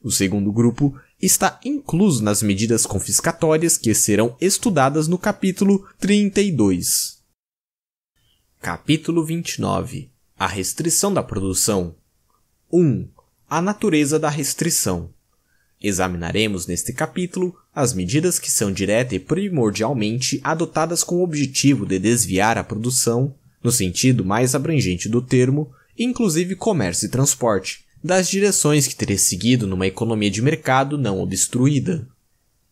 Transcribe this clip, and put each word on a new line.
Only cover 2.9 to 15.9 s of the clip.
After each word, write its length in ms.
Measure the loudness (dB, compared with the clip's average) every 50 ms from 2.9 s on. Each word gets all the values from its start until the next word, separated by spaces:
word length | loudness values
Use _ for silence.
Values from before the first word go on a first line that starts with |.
| -2 -4 -2 -2 -2 0 0 -2 -2 0 2 2 2 4 2 2 0
que 160 | 2 2 2
serão 440 | 2 2 2 2 2 2 2 0 0 0
estudadas 680 | 0 0 0 0 0 0 2 4 2 2 2 0 0 0
no 100 | 0 0
capítulo 640 | 0 -2 -2 0 -2 -2 0 2 2 2 2 2 0 -6 _ -4
trinta 420 | 0 2 2 4 2 2 2 0
e 120 | 0 2
dois. 680 | 2 2 2 2 2 2 0 -2 -2 -2 -4 -6 -10 _ _ _ _ _ _ _ _ _ _ _ _ _ _ _ _ _ _ _ _ _ _ _ _ _ _ _ _ _
Capítulo 640 | -8 -8 -8 -4 -2 -2 -2 0 0 -2 -2 -2 -2
vinte 300 | -2 -4 -6 -6 -8 -6
e 60 | -4
nove. 500 | -4 -2 -2 -4 -4 -6 -10 -12 -14 -14 _ _ _ _ _ -6
A 80 | -6
restrição 680 | -4 -4 -4 -6 -6 -4 -4 -2 -2 0 0 0 0
da 100 | 0 -2
produção. 720 | -2 -4 -4 -4 -4 -2 -2 -2 0 0 0 0 -2 -4 -8 _ _ _ _ _ _ _ _ _ _ _ _ _ _ _
Um. 360 | 2 4 4 4 2 0 -4 -8 _ _ _ _ _ _ _ -4
A 100 | -2 -2
natureza 580 | 0 -2 -2 -2 0 2 2 2 2 2 0 0
da 100 | 0 0
restrição. 840 | -2 -2 -4 -4 -4 -2 -2 -2 -2 -2 -2 -2 -2 -4 -6 -10 -16 _ _ _ _ _ _ _ _ _ _ _ _ _
Examinaremos 840 | -4 -2